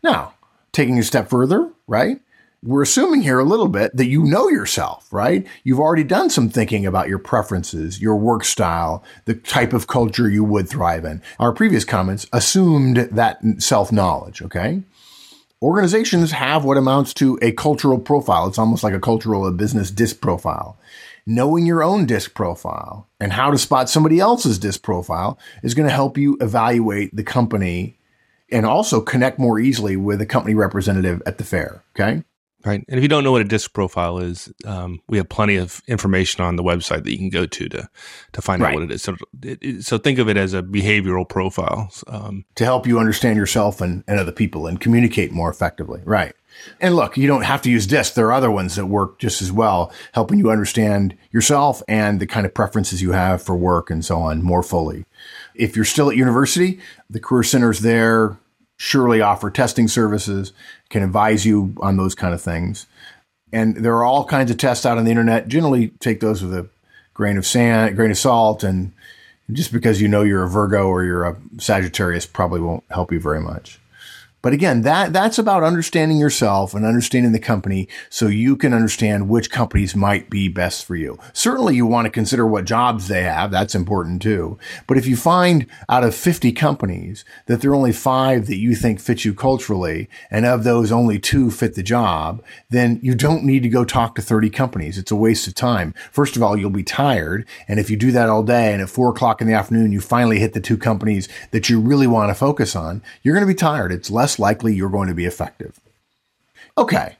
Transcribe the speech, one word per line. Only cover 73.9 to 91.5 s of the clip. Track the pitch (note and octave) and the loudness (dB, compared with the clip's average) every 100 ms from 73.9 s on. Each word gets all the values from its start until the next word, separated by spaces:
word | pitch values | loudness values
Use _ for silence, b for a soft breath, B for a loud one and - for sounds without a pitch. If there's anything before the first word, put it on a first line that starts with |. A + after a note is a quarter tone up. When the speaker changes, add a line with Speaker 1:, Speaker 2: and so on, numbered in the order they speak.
| B B B B _ | B B B B _
Speaker 1:
But | B2 | -2
again, | C#3+ F3 A#2+ | 2 2 2
that, | A#2 E3 F#3 | 2 2 2
that's | F3 G#3+ A3+ | 0 0 0
about | G#3+ F#3+ | 2 2
understanding | D#3+ E3+ D#3+ E3+ D#3 D#3 | 2 0 0 0 2 4
yourself | D3 - A2 G2 F#2+ G2+ | 2 2 2 2 0 -2
and | A2 | 2
understanding | A#2 A#2+ B2+ B2 | 2 2 2 2
the | A2 | 2
company | - G#2+ G2 F#2+ F#2+ B B | 0 -2 -2 -4 -4 B B
so | - A2 | -2 0
you | G2+ A#2+ C3+ | 2 2 2
can | C#3 | 2
understand | A#2+ A2 - A2 G#2 G2 | 2 0 0 0 0 2
which | A2+ A2 | 0 0
companies | - A2+ - G2 G2+ | -4 -2 0 0 0
might | G2 G2+ - | 0 0 -4
be | G2 G2 | -4 -2
best | F2 F2 - - | -2 -4 -6 -8
for | F2 | -8
you. | D2 A#1+ B | -8 -10 B
Certainly | - A3+ C4 A3+ B2+ | -4 -2 0 2 2
you | A#2 | 4
want | A#2 A2+ | 2 0
to | |
consider | A#2+ G#2 B2+ A2+ | -2 -2 2 2
what | G#2 | 0
jobs | F#2 A#2 B2 A2+ F#2 | 0 0 0 0 -2
they | F#2+ | -2
have. | F2+ D#2 G2+ | 0 -2 -2
That's | F#2 G#2 G2 | 0 0 -2
important | F2+ G2+ E2 F2+ | -2 -2 -2 -4
too. | G#2 G2+ E2 G2+ B B - | -2 -2 -4 -10 B B 0
But | C3+ | 0
if | B2+ | 2
you | A#2+ | 0
find | E3+ F3+ F3+ E3 A#2 B - | 2 4 4 4 2 B 0
out | B2+ | 2
of | A#2+ | 2
fifty | - F3+ E3 B2 | 0 -2 2 0
companies | - D3 C#3+ G2 F2+ F2 G#2 - B - | 2 0 0 -4 -6 -10 -14 -18 B -4
that | A#2 | 0
there | C#3 | 2
are | C#3 | 2
only | C3 | 2
five | A2+ C3+ C3 C3 B2+ G#2 | 0 0 2 2 0 0
that | F#2+ | -2
you | A2+ A#2 | 0 2
think | A#2+ G2+ | 0 -2
fit | - A#2+ A2 | -2 -2 -2
you | |
culturally, | F#2+ C3+ C3 - G2 F2 D#2+ G#2+ B B | 0 0 0 -2 -2 -2 -4 -8 B B
and | G#2+ A#2+ | 0 2
of | B2 | 2
those | A2+ A#2+ G#2+ | 2 2 2
only | A#2 A#2+ G#2 | 2 2 0
two | - C#3+ | 0 2
fit | B2 | 2